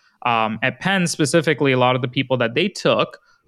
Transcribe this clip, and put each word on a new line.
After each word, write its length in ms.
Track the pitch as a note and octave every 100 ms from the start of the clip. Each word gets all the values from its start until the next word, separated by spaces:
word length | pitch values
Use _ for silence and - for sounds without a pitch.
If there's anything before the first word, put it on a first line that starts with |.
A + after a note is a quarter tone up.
| _ _
Um, 340 | B2 A#2 A2 A2
at 160 | C3 B2+
Penn 300 | F3+ G3 F3
specifically, 640 | - D3 E3+ D#3+ C#3+ C#3+
a 60 | B2+
lot 180 | B2+ B2+
of 60 |
the 60 | B2+
people 280 | B2 - C3
that 180 | A#2
they 140 | A#2+ G3
took 500 | - D#3 A2 - - _ _